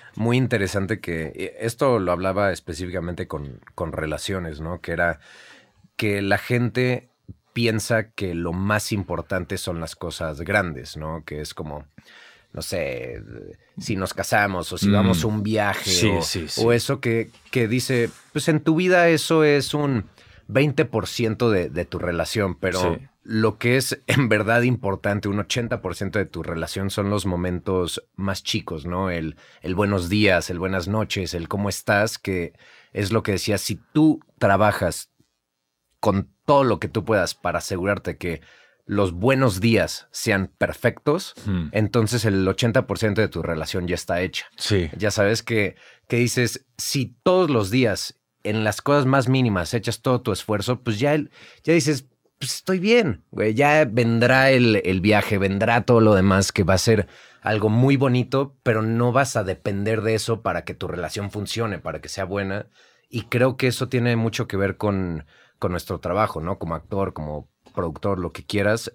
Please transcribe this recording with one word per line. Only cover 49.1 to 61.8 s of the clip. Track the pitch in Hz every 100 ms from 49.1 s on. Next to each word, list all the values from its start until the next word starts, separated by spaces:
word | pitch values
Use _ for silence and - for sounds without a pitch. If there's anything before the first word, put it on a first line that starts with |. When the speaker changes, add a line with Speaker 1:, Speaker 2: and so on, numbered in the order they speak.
| 139 127
Speaker 1:
mínimas | 131 123 95 82
echas | 120 - -
todo | - 123
tu | -
esfuerzo, | 92 - 104 101 123
pues | - 101
ya | 143
el, | 151 147 - - -
ya | -
dices, | 165 139 139 - _ _ -
"Pues | 135
estoy | - - 185
bien, | 196 240 202 - _
güey, | - 107
ya | 110 143 156
vendrá | 143 113 117 117 120 131 135
el, | 131 120 107
el | 92 95
viaje, | 98 104 - 101
vendrá | 98 98 110 120
todo | - 120
lo | 110
demás | 98 98 95 98
que | -
va | 87
a | 95
ser | - 104 98 - - _
algo | - 110 107
muy | 110 131 139
bonito", | 135 123 120 135 139 _
pero | - 110
no | 110 113 120
vas | 123 135 117
a |
depender | 95 90 113 98 104 110
de | 104
eso | 110 - 113
para | - 85
que | -
tu | 85 87
relación | 80 82 - 101
funcione, | 104 98 113 113
para | 90